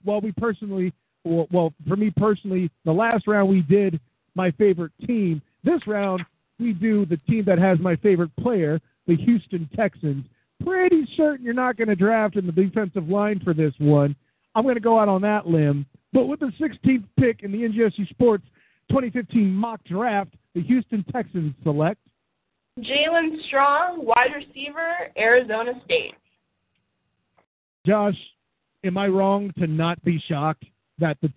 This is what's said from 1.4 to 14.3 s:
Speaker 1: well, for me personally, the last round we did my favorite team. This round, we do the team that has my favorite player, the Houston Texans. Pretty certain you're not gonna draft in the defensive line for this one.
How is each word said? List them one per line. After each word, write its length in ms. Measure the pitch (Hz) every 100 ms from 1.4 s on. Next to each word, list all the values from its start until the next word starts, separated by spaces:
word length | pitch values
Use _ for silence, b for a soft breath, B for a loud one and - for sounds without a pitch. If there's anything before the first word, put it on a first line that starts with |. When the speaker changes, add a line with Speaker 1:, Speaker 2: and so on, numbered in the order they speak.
| 156
Speaker 1:
well, 220 | 175 160 - 143
for 80 | 196
me 140 | 214
personally, 600 | - 214 202 196 185 175 -
the 80 | 165
last 340 | 165 226 233 208
round 220 | 214 196
we 140 | 190
did 380 | 147 196 196 160 - _ _
my 160 | 180 185
favorite 400 | 151 208 175 165 - -
team. 340 | 233 185 156 - _
This 160 | - 330 -
round, 380 | 208 202 185 165 _ _ -
we 140 | 233
do 320 | 180 220 208
the 140 | 185 170 -
team 160 | 226
that 140 | 202 175
has 200 | 190 170
my 180 | 180 165
favorite 380 | 214 175 170 -
player, 440 | 247 214 151 160 - _ -
the 100 | 170
Houston 520 | - 233 - 180 156 214
Texans. 480 | 202 - 156 139 131 _ _ -
Pretty 420 | 339 370 370 330 254 -
certain 280 | 302 277
you're 100 | 240
not 220 | 247 254 220
gonna 180 | 226
draft 420 | 190 196 226 214 202
in 100 | 180
the 60 |
defensive 560 | 165 190 220 196 196 160
line 320 | 202 208 202
for 80 | 185
this 220 | 160 156 135
one. 380 | 147 147 143 139 _